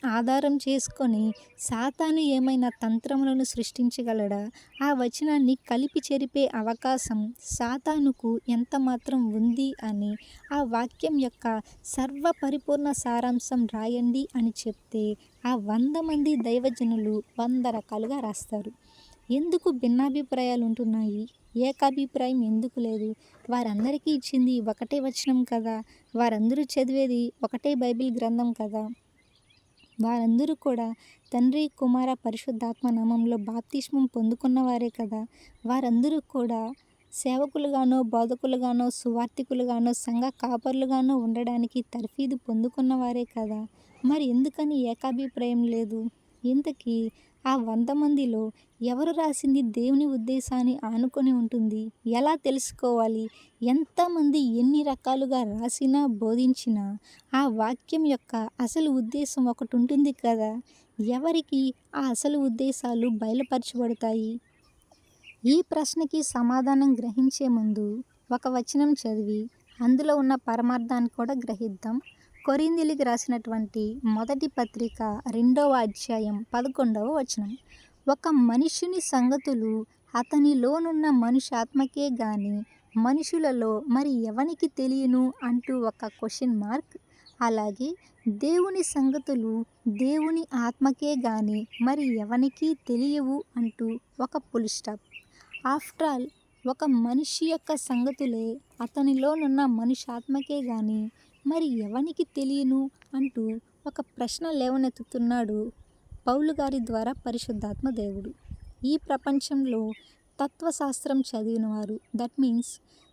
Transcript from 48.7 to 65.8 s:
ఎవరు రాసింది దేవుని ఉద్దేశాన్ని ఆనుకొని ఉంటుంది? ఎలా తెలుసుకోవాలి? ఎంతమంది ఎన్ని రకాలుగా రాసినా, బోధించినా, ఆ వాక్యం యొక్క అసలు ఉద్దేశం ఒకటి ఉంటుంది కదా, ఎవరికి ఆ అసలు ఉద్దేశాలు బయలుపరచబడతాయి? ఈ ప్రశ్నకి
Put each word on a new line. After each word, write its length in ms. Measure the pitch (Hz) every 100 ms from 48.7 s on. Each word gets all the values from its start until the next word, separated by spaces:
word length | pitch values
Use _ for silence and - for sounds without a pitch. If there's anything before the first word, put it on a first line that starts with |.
| -
ఎవరు 300 | 240 247 320
రాసింది 500 | 330 311 - 277 277
దేవుని 440 | 233 220 247 277 294
ఉద్దేశాన్ని 720 | 262 226 262 - 254 247 269
ఆనుకొని 480 | 220 226 254 285 262
ఉంటుంది? 600 | 247 226 240 220 220 220 - 226
ఎలా 280 | 233 294 320
తెలుసుకోవాలి? 920 | 277 269 - - 247 233 226 220 220 - - -
ఎంతమంది 760 | 233 277 302 - 349 339 294 294
ఎన్ని 440 | 254 226 254 294
రకాలుగా 600 | 285 262 262 269 269 262
రాసినా, 640 | 220 214 233 - 269 285 285
బోధించినా, 920 | 208 220 233 254 254 240 208 196 208 - - -
ఆ 140 | 262 277
వాక్యం 600 | 220 220 254 - 320 311
యొక్క 420 | 254 - 226 220 -
అసలు 300 | 240 330 311
ఉద్దేశం 560 | 262 226 285 285 277 247
ఒకటి 300 | 233 233 240
ఉంటుంది 360 | 247 285 285
కదా, 500 | 254 233 226 214 226 - _ _ - 214
ఎవరికి 680 | 247 320 330 294 269 262 - _ 285
ఆ 40 |
అసలు 380 | 269 240 285 294
ఉద్దేశాలు 680 | 269 226 269 - 240 233 240
బయలుపరచబడతాయి? 1300 | 214 220 247 269 254 - 240 233 226 226 226 220 240 _ _ _ _ _ _ _ _ - - 240
ఈ 160 | 311 -
ప్రశ్నకి 520 | 311